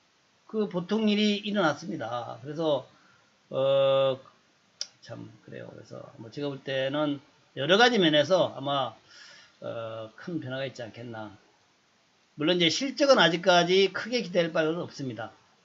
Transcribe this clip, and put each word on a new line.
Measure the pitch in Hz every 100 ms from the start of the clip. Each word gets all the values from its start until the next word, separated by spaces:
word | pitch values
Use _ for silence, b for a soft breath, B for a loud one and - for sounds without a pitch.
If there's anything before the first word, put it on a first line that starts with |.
| _ _ _ _ -
그 | 220 196
보통 | 175 175 214 214
일이 | 208 214 202
일어났습니다. | 208 202 170 - 175 156 113 120 117 117
그래서, | 135 151 160 135 - b b b b _ -
어, | 135 135 139 135 135 135 131 - _ _ _ _ - - _
참, | - 117 113 113 -
그래요. | 135 -
그래서 | 80 - - - -
뭐 | 113
제가 | 147 143
볼 | 139
때는 | 139 135 131 294 302 143 _ _ _ 131
여러 | 139 196
가지 | 247 233
면에서 | 165 151 139 180 127 127
아마, | 139 139 123 - B B B B B _
어, | 120 117 113 113 110 -
큰 | - 165
변화가 | 131 131 135
있지 | 123
않겠나. | 113 113 120 110 107 101 _ _ _ _ _ _ _ _ _ -
물론 | 156 180
이제 | 165
실적은 | 156 269 - 277 240
아직까지 | 170 175 185 175 175 190 190
크게 | - 220 247
기대할 | 175 180 170
바는 | 165 156 170
없습니다. | 135 - 131 110 110 - _ _